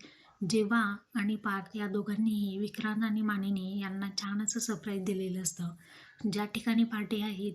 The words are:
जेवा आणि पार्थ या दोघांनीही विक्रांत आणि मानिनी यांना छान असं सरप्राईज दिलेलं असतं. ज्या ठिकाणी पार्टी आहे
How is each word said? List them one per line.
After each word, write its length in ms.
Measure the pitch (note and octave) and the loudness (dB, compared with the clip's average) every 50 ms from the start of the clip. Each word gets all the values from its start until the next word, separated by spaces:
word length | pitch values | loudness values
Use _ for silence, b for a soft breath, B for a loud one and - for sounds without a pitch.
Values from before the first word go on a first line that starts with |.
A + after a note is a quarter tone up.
| B B B B B B B B | B B B B B B B B
जेवा 400 | G3 F3+ A3 A3 G#3+ G3+ A#3 A#3 A3 G3+ G3+ G#3 - _ - | -2 2 4 4 4 6 4 4 4 2 0 -4 -8 _ -2
आणि 200 | A#3 G3+ G#3 A3 G#3 | 0 0 0 0 0
पार्थ 380 | - G#3+ G3 G3 F#3+ - - G#3+ | 0 -2 -2 -2 -4 -4 -6 -4
या 100 | G#3 G3 | -2 0
दोघांनीही 720 | F#3+ G#3 G3+ G#3 G3+ G#3 A3 A3+ G#3+ G#3 G3+ G3 F#3+ G3 | 0 0 0 0 0 2 2 4 4 2 0 0 0 -2
विक्रांत 440 | G#3 G#3 - - A3+ G#3+ G#3+ A3 A3+ | -2 -4 -2 -2 -2 0 0 2 2
आणि 180 | A3 G#3 A3 | 2 2 2
मानिनी 580 | G#3+ G#3+ G#3 G3 G3 G3 G3+ F#3+ F#3 F#3 G3 G3+ | 2 2 2 0 0 0 0 0 -2 -2 -2 -2
यांना 300 | G3 F#3+ F#3+ G3 G3 G3 G3 - | -2 -2 -2 -4 -4 -4 -4 -4
छान 240 | G3+ G3 G3+ G#3 G#3+ | -4 -2 -2 -2 0
असं 160 | G#3 - A#3 | 0 -2 -2
सरप्राईज 440 | - - G#3+ - - G#3+ G3+ G3 F#3 | 0 -2 -2 -2 -2 -2 -2 -2 0
दिलेलं 360 | G3+ F#3+ F#3 F#3+ F#3 F3+ F#3 | 0 0 0 0 -2 -2 -2
असतं. 280 | F#3 F3 - - F3 E3+ E3+ B B B B B B B B B B | -2 -4 -4 -4 -4 -4 -6 B B B B B B B B B B
ज्या 200 | G#3 F3 G#3 G#3 G#3 | 0 0 0 0 -2
ठिकाणी 360 | - A3 - A#3+ A3+ A3+ A#3 | -4 -4 0 2 4 4 4
पार्टी 360 | A#3 A3+ G#3 G#3 F3+ A3 G#3 | 4 2 -2 -2 0 0 0
आहे 280 | G#3 G#3+ G3+ F#3 G3 G#3 - | 0 -2 -2 -4 -4 -4 -4